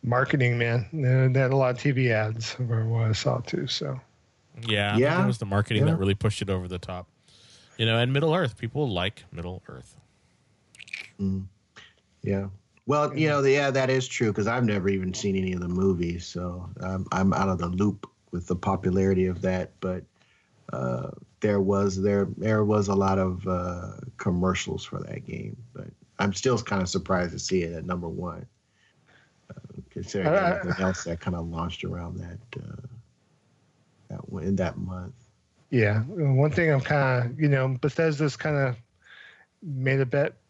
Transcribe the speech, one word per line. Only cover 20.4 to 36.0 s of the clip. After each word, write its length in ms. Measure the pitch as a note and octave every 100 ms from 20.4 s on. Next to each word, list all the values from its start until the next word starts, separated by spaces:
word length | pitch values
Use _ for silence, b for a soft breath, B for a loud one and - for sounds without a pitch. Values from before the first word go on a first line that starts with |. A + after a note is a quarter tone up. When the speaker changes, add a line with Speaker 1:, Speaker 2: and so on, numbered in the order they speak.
| b b -
Speaker 3:
uh, 400 | - B1+ B1 - - - _
there 200 | G#2+ G2+
was, 420 | F#2+ G2 G2+ F#2+
there, 240 | G2+ G2+ G2 -
there 280 | G#2+ A2
was 240 | G#2 G#2+ G2+
a 60 |
lot 240 | G2 F#2+ G2
of, 280 | F#2 F2+ G2
uh, 440 | F2+ F2+ F2 F#2 - - -
commercials 680 | - F2+ F#2 F#2 - -
for 160 | - -
that 200 | - -
game, 320 | - - - - -
but 140 | - - - _ -
I'm 160 | -
still 240 | F#2+ C3 A#2
kinda 280 | - G2 F2+
surprised 460 | G2 - F#2 F2
to 60 | E2
see 240 | - F#2
it 100 | E2+
at 140 | E2+ F2
number 220 | F2+ F2
one, 360 | F2+ F2 E2 - _ _ b b b _ b b _ _
uh, 300 | - - - -
considering 460 | - F#2+ - F#2+
Speaker 1:
Uh, 240 | F3+ B2+ -
Speaker 3:
everything 240 | F2+ F2
else 200 | F#2+ F#2
that 160 | - E2+
kinda 200 | - F2
launched 440 | E2 E2 E2 E2+
around 340 | F2+ F2 E2+ F#2
that, 420 | F2 F2+ - -
uh, 240 | - - - - - _ _ _ _ _ _ _ _ _ _
that 120 | G2 -
w-, 200 | F#2+ D#2+
in 100 | F#2+
that 200 | F2+ -
month. 380 | F#2 F2+ F2+ - _ _ _ _ _
Speaker 1:
Yeah, 300 | B2+ G#2+ G#2+